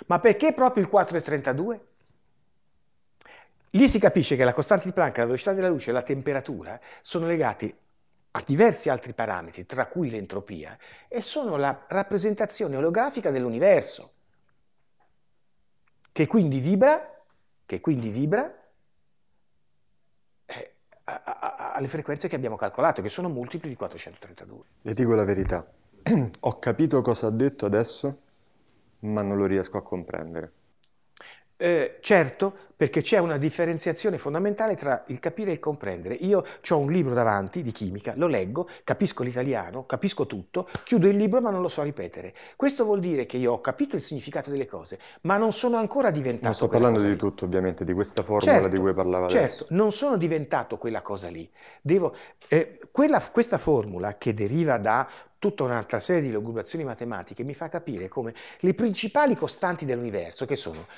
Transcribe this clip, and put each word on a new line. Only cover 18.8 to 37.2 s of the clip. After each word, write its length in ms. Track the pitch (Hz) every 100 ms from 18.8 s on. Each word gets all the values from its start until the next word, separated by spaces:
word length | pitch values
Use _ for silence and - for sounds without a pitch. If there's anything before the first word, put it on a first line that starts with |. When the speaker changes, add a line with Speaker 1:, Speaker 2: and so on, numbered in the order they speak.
| _ _ _ _ _ _ _ _ _ _ _ _ _ _ _ _ -
Speaker 1:
eh, 300 | 120 - _ _ _ -
a, 160 | -
a, 160 | - -
a, 340 | - - -
alle 140 | - 135
frequenze 400 | 156 147 139 185
che 80 | 139
abbiamo 220 | 127 107
calcolato, 440 | 101 - 156 -
che 80 | 196
sono 200 | - 180
multipli 400 | 131 123 165 160
di 60 | 120
quattrocentotrentadue. 880 | 95 85 82 - 92 87 95 - - _
Speaker 2:
Le 120 | -
dico 220 | 110 117 110
la 100 | 101
verità, 400 | 98 92 90 - _ _ -
<clears throat> 360 | - 202 120 -
ho 180 | 123 -
capito 420 | 156 156 160 139
cosa 260 | 120 113 113
ha 40 |
detto 340 | 113 139 - 104
adesso, 540 | 104 117 - 139 139 _ _ _ _ _ _ _ _
ma 220 | 107 107
non 160 | 101 101
lo 80 | 98
riesco 320 | 95 92 101
a 40 |
comprendere. 800 | - 90 - 85 82 82 80 _ _ _ - _ _ - - - _ -
Speaker 1:
Eh, 380 | 175 165 127 -
certo, 540 | - 196 143 - 196 196 - -
perché 260 | 143 160
c'è 180 | - 202
una 180 | 170 147
differenziazione 800 | 151 - 170 160 175 156 220 160
fondamentale 580 | 143 156 202 208 220 170
tra 280 | 143 123 -
il 100 | 123
capire 320 | 170 226 196
e 20 |
il 60 | 156
comprendere. 560 | 156 143 101 87 87 123
Io 280 | 185 202 - - -
c'ho 120 | 160
un 120 | 139
libro 220 | 180 135
davanti 480 | 120